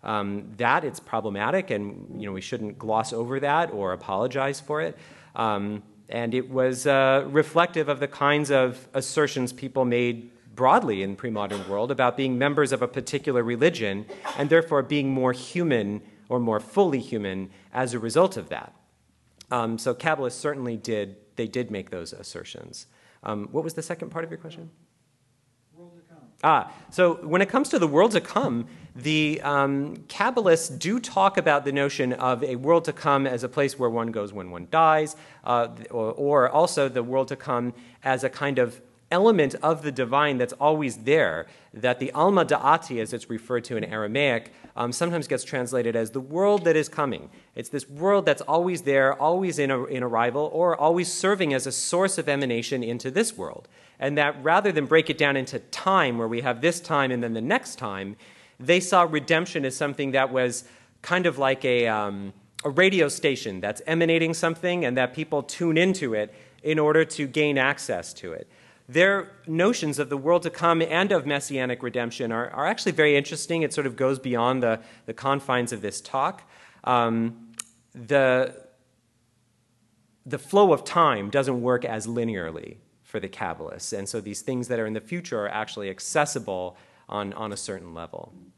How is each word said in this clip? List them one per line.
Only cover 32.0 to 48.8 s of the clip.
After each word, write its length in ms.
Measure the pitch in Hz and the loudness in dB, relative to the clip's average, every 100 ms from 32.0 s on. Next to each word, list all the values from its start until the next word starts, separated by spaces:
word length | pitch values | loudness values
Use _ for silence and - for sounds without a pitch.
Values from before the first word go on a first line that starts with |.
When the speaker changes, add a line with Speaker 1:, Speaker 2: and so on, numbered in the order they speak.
| 127 | -2
Speaker 1:
of 300 | 123 127 120 | 0 0 0
a 120 | 135 123 | -2 -2
world 300 | 139 170 160 | 4 4 2
to 80 | |
come 340 | - 151 139 135 | -2 2 2 2
as 160 | 123 | -2
a 60 | 123 | -4
place 280 | 151 139 135 | 0 0 0
where 120 | 123 | -2
one 180 | 117 117 | 0 -2
goes 260 | 110 101 | -4 -6
when 160 | 101 90 | -8 -10
one 180 | 87 87 | -12 -2
dies, 440 | 160 160 156 151 - - - | 4 6 4 0 -6 -20 -10
uh, 240 | - 120 117 117 110 | 0 0 0 -6 -8
or, 200 | 120 110 | -4 -4
or 360 | - 143 143 127 | -2 2 4 6
also 400 | 143 170 - 139 | 4 4 2 0
the 140 | 123 | 0
world 240 | 120 131 131 | 0 -2 -2
to 80 | 135 | -6
come 400 | 151 123 120 120 - - | -4 -2 -2 -8 -20 -8
as 200 | 135 127 | -2 0
a 60 | 127 | -2
kind 260 | - 143 131 | -2 -2 2
of 240 | 120 117 - _ _ | 0 -2 -20 _ _
element 420 | 175 220 202 139 - | 4 6 6 2 2
of 220 | 156 160 | 0 0
the 80 | 147 | -2
divine 480 | 131 123 135 147 131 | -2 0 2 2 2
that's 140 | 123 | -2
always 440 | - 147 156 139 107 | 2 2 2 -2 -4
there, 480 | 113 156 104 80 82 - _ | 2 4 4 0 -8 -18 _
that 280 | 107 123 123 | -2 0 0
the 120 | 131 | -2
Alma 300 | 147 175 190 | 2 4 4
Da'ati, 560 | 151 147 135 156 - 120 | 4 4 4 2 2 -4
as 140 | 113 | -4
it's 160 | 120 - | -6 -8
referred 340 | 110 - 123 117 | -10 -4 -4 -2
to 120 | 113 | -6
in 60 | |
Aramaic, 680 | 113 110 104 123 143 117 - - - - | -4 -4 -2 2 2 2 -4 -20 -14 -6
um, 160 | 120 | -4
sometimes 360 | 123 170 170 139 | -2 -2 -2 -2
gets 160 | 131 | -4
translated 520 | - 135 123 127 117 113 | -4 -6 -2 -2 0 -2
as 160 | 110 | -2
the 80 | 135 | -6
world 440 | 131 160 202 208 165 | -6 0 2 4 4
that 100 | 160 | 2
is 140 | 147 | 2
coming. 400 | - 143 87 71 - _ | -2 -2 -4 -10 -20 _
It's 160 | - 117 | -14 -8
this 180 | 143 - | -8 -10
world 380 | 143 185 202 165 | -2 2 4 4
that's 160 | 143 | 0
always 400 | - 156 180 170 | 2 0 2 -2